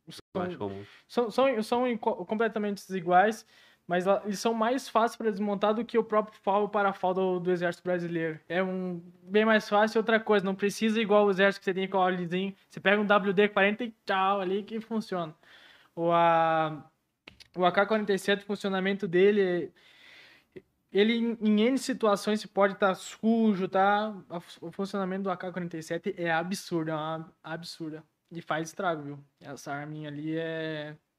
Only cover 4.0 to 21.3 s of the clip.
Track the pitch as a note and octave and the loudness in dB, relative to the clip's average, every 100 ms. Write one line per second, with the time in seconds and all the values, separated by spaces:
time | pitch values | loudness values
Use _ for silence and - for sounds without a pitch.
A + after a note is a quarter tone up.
4 | F3+ G3 G#3 F#3+ A#3 A3+ A3 C4+ - A3+ | 2 0 0 -4 -2 0 0 -2 0 0
5 | A3+ - A3+ G3 G#3 G3 G#3 G#3+ A#3 A#3 | 0 0 -4 -2 -4 0 0 0 0 -2
6 | A3 G#3+ G#3+ - - G3 G#3 G#3 G3 F#3+ | 2 0 0 -6 -2 0 0 0 0 0
7 | F#3 F#3 F#3+ F3+ F3 F3+ F3 E3+ F3+ F3+ | -2 0 0 0 0 0 0 -4 -2 -2
8 | E3+ E3+ E3 D#3 _ F3 F#3+ F#3 F#3 F3 | -2 -4 -4 -6 _ -2 -2 -4 -6 -8
9 | F3 - F3+ G3+ A3 G#3+ G#3 G#3 A3 A3+ | -12 -20 -2 2 4 4 4 4 4 2
10 | A3 A3+ A3 G#3 F#3 F#3+ G3+ - A3 A3 | 2 0 4 2 2 0 -2 0 0 0
11 | G#3+ G#3 G#3 F#3 G3 F#3+ - F#3 F#3+ G3 | 4 4 4 4 2 2 -4 -4 -2 0
12 | F#3 F#3 F3 F3+ G3 G3 _ - F#3 G#3 | 2 0 -4 -4 -4 -8 _ -2 2 2
13 | G#3 G3+ G3 F#3 G#3 G3+ G3 G#3+ A#3+ - | 4 4 4 2 4 4 2 2 -6 -8
14 | - F#3+ F#3+ G3+ F#3 G3 G#3 A3 G#3+ A3 | -4 0 2 0 0 -4 -4 -10 -4 -6
15 | G#3 F#3 E3 D#3 _ - - - _ - | -4 -6 -6 -10 _ -20 -20 -20 _ -2
16 | E3+ E3+ E3+ E3 E3 D#3+ D#3+ D3+ - _ | 2 6 6 6 4 2 0 -4 -14 _
17 | _ _ - _ - F3 F3+ F#3+ G3+ A3 | _ _ -20 _ -14 2 2 4 2 0
18 | G#3 F#3+ - G3+ - G3+ G3+ F#3+ F#3+ G3+ | 0 -2 0 -2 -2 -6 -4 -2 -2 -2
19 | G#3 F3 G3 G#3 F#3+ F3 D3 _ _ _ | 0 4 6 6 2 0 -4 _ _ _
20 | - - - _ _ - _ _ _ F#3+ | -20 -20 -20 _ _ -20 _ _ _ 2
21 | G#3+ A#3 A#3 | 2 2 -2